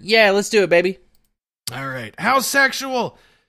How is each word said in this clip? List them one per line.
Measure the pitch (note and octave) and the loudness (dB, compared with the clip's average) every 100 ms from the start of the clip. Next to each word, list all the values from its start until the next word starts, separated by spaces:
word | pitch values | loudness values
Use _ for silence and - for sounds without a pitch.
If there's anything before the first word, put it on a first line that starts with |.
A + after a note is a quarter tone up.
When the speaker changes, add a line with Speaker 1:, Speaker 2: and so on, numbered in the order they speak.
Speaker 1:
Yeah, | F#3+ A3+ G#3 | 0 4 4
let's | G3 G3+ | 2 2
do | G#3+ | 0
it, | F3+ | 4
baby. | F3 F3+ F#3 _ _ _ _ _ _ - | 2 2 -6 _ _ _ _ _ _ -14
Speaker 2:
All | B2 C3+ | -12 -10
right. | - A2 - | -10 -12 -6
How | G3+ C4+ | -2 0
sexual | - C#4 C4+ - C4+ B3+ F3 _ _ _ | 0 0 0 -2 -6 -4 -4 _ _ _